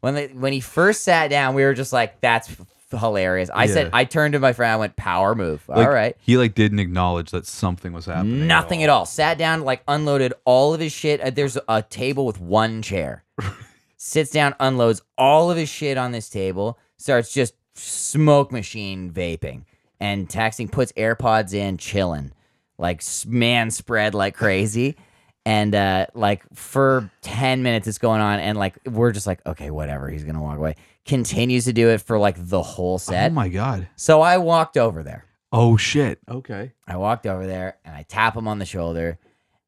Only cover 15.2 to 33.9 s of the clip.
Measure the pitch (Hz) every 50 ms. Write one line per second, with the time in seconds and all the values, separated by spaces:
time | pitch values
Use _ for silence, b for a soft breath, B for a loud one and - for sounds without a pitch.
15.2 | 131 135 147 156 165 175 175 165 160 143 - - 156 147 135 131 127 127 123 117
16.2 | 107 - - 104 95 95 92 92 101 110 117 _ _ _ _ _ - - 139 120
17.2 | 117 - - 143 127 117 _ _ _ _ _ - - - - - - - - 156
18.2 | 156 151 147 143 143 - 127 120 101 - - 113 104 98 95 95 92 90 82 92
19.2 | 90 85 80 82 - 73 64 64 64 _ _ _ _ _ _ _ - 104 101 101
20.2 | 95 82 - 107 113 110 110 - 123 92 - - 131 - - - 110 113 117 -
21.2 | 120 117 110 110 107 90 95 101 101 98 95 85 - - - 101 95 90 78 73
22.2 | 69 67 67 _ _ _ _ _ _ _ _ _ 82 87 90 76 - - - -
23.2 | - 110 117 120 117 117 123 120 117 113 110 - - - 120 110 107 107 98 104
24.2 | 98 98 95 - 117 107 95 95 101 107 101 117 123 139 151 b b b b b
25.2 | b b b _ _ 110 110 107 107 104 104 101 98 98 95 92 95 - _ 117
26.2 | 110 101 104 95 _ _ - - - - - 135 135 135 135 131 110 98 _ _
27.2 | - - - 110 131 131 127 131 127 123 117 113 104 110 104 - - 117 110 107
28.2 | 107 104 104 101 78 98 107 107 101 95 - - _ 131 120 110 117 120 110 101
29.2 | 101 104 92 - _ - 80 - 73 73 76 76 76 73 71 69 69 69 78 76
30.2 | 76 73 78 80 76 76 73 73 78 78 78 b b b b b b - 139 131
31.2 | 117 - - 117 120 123 127 123 113 123 120 113 117 117 117 104 - - 117 107
32.2 | 104 101 90 85 90 87 92 92 85 - - - 90 90 92 92 - - 92 90
33.2 | 101 - 165 151 113 92 87 95 110 135 127 95 90 -